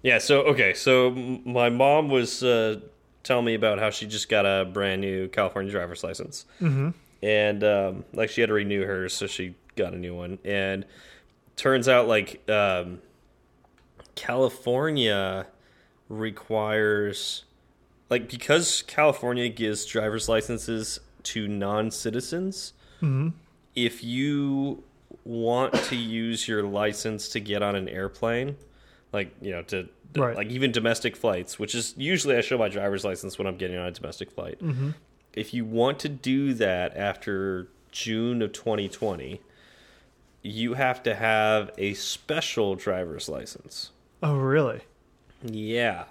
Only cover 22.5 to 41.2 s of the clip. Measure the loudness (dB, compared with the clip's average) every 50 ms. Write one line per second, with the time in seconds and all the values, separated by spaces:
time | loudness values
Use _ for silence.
22.5 | -6 -8 -12 -14 _ _ -20 -20 -8 -2 0 0 2 2 0 -2 -4 -8 -16 _
23.5 | _ _ _ _ _ 0 0 0 0 -4 -8 -4 -2 0 0 0 0 0 0 0
24.5 | 0 -2 -2 -4 -6 -8 -12 -20 _ _ _ _ -20 -18 _ -8 -6 -2 0 2
25.5 | 2 2 2 2 2 0 0 0 -2 -4 -2 -2 -2 -2 -2 -2 -2 -4 -2 -2
26.5 | -2 -2 -2 -2 0 0 0 0 0 -2 -4 -4 -4 -6 -8 -6 -8 -8 -4 -2
27.5 | -2 0 0 0 0 -2 -4 -6 -6 -6 -6 -6 -4 -4 -2 0 0 0 -2 -4
28.5 | -8 -10 -16 -20 _ -20 -20 -20 _ _ _ _ -4 -4 -4 -4 -10 -12 -8 -8
29.5 | -8 -8 -8 -6 -6 -6 -6 -8 _ _ -20 -6 0 0 0 0 0 -4 -4 -4
30.5 | 0 0 0 2 2 2 2 2 0 2 -2 -4 -4 0 0 0 0 0 -4 -8
31.5 | -8 -8 -6 -4 -4 -4 -4 -6 -8 -6 -2 -2 -2 0 2 2 2 2 2 2
32.5 | 2 2 0 0 0 -2 -2 -2 -2 -2 -2 -4 -4 -4 -8 -10 -6 -4 -4 -4
33.5 | -4 -4 -6 -6 -4 -4 -6 -6 -8 -8 -12 -12 -10 -12 -14 -12 -10 -10 -10 -10
34.5 | -10 -6 -4 -4 -2 -2 -2 -4 -6 -8 _ _ _ _ _ _ -10 -8 -8 -6
35.5 | -6 -6 -6 -2 2 2 2 2 2 -2 -6 -8 -8 -4 -2 0 2 2 2 0
36.5 | 2 2 2 2 2 0 0 -2 -2 -2 -2 -2 -2 -4 -4 -4 -2 -2 -2 -2
37.5 | -4 -4 -8 -10 _ _ _ _ -10 -8 -6 -4 -2 0 0 0 0 0 -2 -2
38.5 | -4 -6 -4 -2 -2 -2 -2 -4 -4 -4 -4 -4 -4 -4 -8 -10 -12 -14 -16 _
39.5 | _ _ -20 -20 -20 -20 -20 -20 -20 _ _ _ _ _ _ _ _ _ -12 -10
40.5 | -4 -4 -2 -2 0 2 2 2 2 0 0 -2 0 2